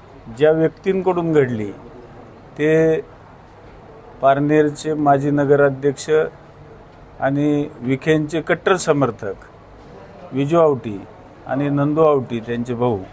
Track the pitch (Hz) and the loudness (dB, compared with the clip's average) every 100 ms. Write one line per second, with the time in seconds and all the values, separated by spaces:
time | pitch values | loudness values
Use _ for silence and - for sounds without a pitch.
0 | - - - 113 151 160 160 - 190 190 | -20 -20 -16 0 2 4 0 -2 -4 -2
1 | 185 175 170 151 131 117 104 - - - | 0 -2 0 2 0 -2 -8 -10 -18 -20
2 | - - - - - - 151 160 160 160 | -20 -20 -20 -20 -20 -4 0 2 2 0
3 | - - - - - - - - - - | -4 -18 -20 -20 -20 -20 -20 -20 -20 -20
4 | - - 135 139 147 151 151 147 156 151 | -20 -2 2 2 2 2 2 0 -6 -2
5 | 147 143 143 143 139 143 143 135 143 127 | 2 2 2 0 2 4 4 2 -4 -4
6 | - 156 156 - - - - - - - | -2 0 0 -6 -20 -20 -20 -20 -20 -20
7 | - - 135 139 147 147 143 - 120 135 | -20 -6 -4 0 0 0 -4 -8 -4 -4
8 | 160 156 151 165 156 175 - 185 170 143 | 0 0 0 -6 -2 -2 0 0 0 0
9 | 127 104 101 92 - - - - - - | 0 -2 -10 -12 -16 -20 -20 -20 -20 -20
10 | - - - 131 143 170 160 131 113 98 | -20 -20 -10 -6 0 2 4 2 -4 -10
11 | - - - - - 131 143 143 143 151 | -12 -20 -20 -20 -8 -4 -2 0 0 2
12 | 160 143 117 117 110 120 120 117 123 104 | 4 2 0 -8 -6 -6 -6 -2 -2 -2
13 | 95 | -6